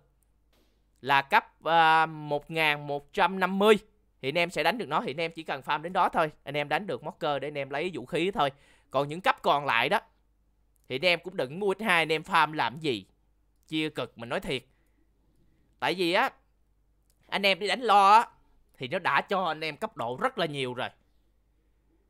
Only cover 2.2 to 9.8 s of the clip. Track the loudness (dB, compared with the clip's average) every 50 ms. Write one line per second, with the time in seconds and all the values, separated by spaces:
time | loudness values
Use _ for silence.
2.2 | -8 -4 -4 -4 -4 -4 -2 0 2 2 0 0 -2 -6 -6 -8 -8 _ -2 0
3.2 | 0 0 2 0 -2 -2 0 2 6 6 6 4 2 _ _ _ _ _ _ _
4.2 | -8 -4 -2 -2 -2 -2 -2 0 0 0 0 -2 -4 -4 -4 -4 -4 -4 -6 -6
5.2 | -6 -6 -8 -10 -10 -8 -8 -8 -4 -4 -4 -4 -4 -4 -2 0 0 0 2 0
6.2 | -2 -2 -2 _ -14 -8 -4 -4 -4 -2 -2 -4 -2 -4 -8 -8 -8 -12 -12 -6
7.2 | -4 -4 -2 -2 -4 -6 -8 -8 -8 -6 -6 -6 -6 -6 -6 -10 -10 -6 -4 -2
8.2 | -2 -2 0 0 0 0 -2 _ _ _ _ _ _ _ -2 -2 -2 -2 -4 -2
9.2 | 0 0 0 2 2 2 2 2 2 2 2 2